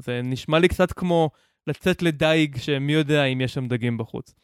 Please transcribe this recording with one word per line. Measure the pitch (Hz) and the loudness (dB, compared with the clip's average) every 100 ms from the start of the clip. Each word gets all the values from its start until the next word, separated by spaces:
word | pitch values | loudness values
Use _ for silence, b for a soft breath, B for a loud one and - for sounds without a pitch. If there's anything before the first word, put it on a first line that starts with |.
זה | 131 123 | -6 -4
נשמע | 127 127 - 160 | -4 -6 0 4
לי | 180 | 4
קצת | - 180 | 2 0
כמו | - 180 170 156 _ _ _ - | 0 0 2 0 _ _ _ -8
לצאת | 143 185 175 | -4 -2 0
לדייג | 170 147 156 160 151 123 | 0 2 2 4 2 -2
שמי | - 139 143 | -4 -2 0
יודע | 156 143 151 135 | 0 2 2 2
אם | 131 | 0
יש | 127 | -2
שם | 143 123 | -4 -4
דגים | 120 120 117 | -2 0 -2
בחוץ. | 113 120 - _ | -6 -10 -14 _